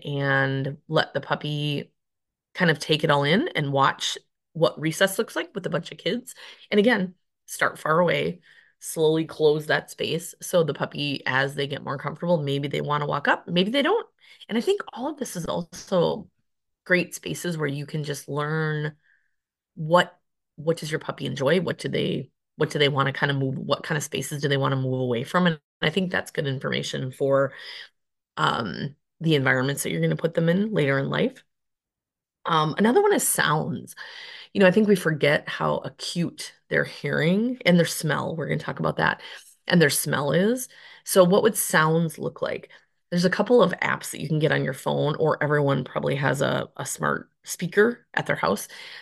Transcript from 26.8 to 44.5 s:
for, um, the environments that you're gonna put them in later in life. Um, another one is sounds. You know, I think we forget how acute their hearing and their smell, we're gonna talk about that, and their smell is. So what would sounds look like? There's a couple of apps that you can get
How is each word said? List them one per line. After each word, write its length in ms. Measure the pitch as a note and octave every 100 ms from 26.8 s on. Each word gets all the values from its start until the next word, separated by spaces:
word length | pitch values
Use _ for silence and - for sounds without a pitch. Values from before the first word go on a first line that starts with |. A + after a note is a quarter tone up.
| - C#3+ C3
for, 400 | B2+ C#3 C#3 C3+ - - - - _ _ _ _ -
um, 580 | D3+ - G#2 B1 D3 - _ _
the 140 | D#3+
environments 480 | D3+ C3 C3 B2+ C#3+
that 80 | -
you're 100 | E3
gonna 160 | D#3+ D#3+
put 160 | E3
them 140 | E3 E3
in 240 | F3 G#3+
later 260 | G3+ C#3+ C#3
in 120 | C#3
life. 340 | C#3+ G#3 - _ _ _ _ _ _ _ _ _ _ -
Um, 280 | D#3+ D#3 -
another 240 | G#3 C4+
one 100 | -
is 140 | G#3 -
sounds. 680 | - D3+ D3+ D#3 B2 - - - - - - -
You 80 | G3+
know, 60 | F#3+
I 40 |
think 180 | F#3 G#3+
we 80 | F#3+
forget 520 | E3 D#3 C#3+ D3+ -
how 280 | - D#3 D3
acute 760 | - - - F3 E3 - - - _
their 160 | D3+
hearing 760 | C#3+ - C#3+ C#3+ D3+ F#3+ A#3 B3+ -
and 120 | F3
their 80 | D#3+
smell, 500 | - D#3 D3 B2 D#3+
we're 120 | D3
gonna 100 | D#3
talk 220 | - -
about 160 | D#3 -
that, 240 | D#3+ - - - - _ -
and 140 | F3
their 80 | D3+
smell 420 | - - C#3+ C#3+
is. 360 | D#3 G3+ B3+ - - - -
So 200 | - G3
what 180 | F3+ G3
would 140 | A3+ -
sounds 640 | - F3 D#3+ D#3+ E3 -
look 240 | C#3 -
like? 280 | - - - - _ _ _
There's 140 | F3
a 60 | F3+
couple 320 | - G3 B3
of 100 | F3+ -
apps 280 | - - -
that 100 | -
you 80 | D3+
can 100 | D#3
get 140 | D3+